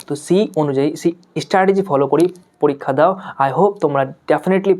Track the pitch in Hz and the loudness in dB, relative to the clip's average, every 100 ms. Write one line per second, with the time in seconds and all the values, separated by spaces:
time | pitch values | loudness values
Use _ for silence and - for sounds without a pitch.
0 | - 147 - 185 208 156 147 135 143 - | -12 -12 0 0 0 -2 -2 0 -2 -2
1 | 170 170 _ - - 190 190 196 190 139 | -4 -4 _ -10 -2 0 2 0 0 0
2 | 139 147 180 - _ _ 147 139 - 135 | 2 2 0 -2 _ _ -2 -2 -4 2
3 | 165 190 - - 135 131 202 202 156 139 | 2 0 -10 -4 -2 2 0 0 -2 0
4 | 135 - - 151 180 190 196 | -4 -6 -2 -2 0 0 0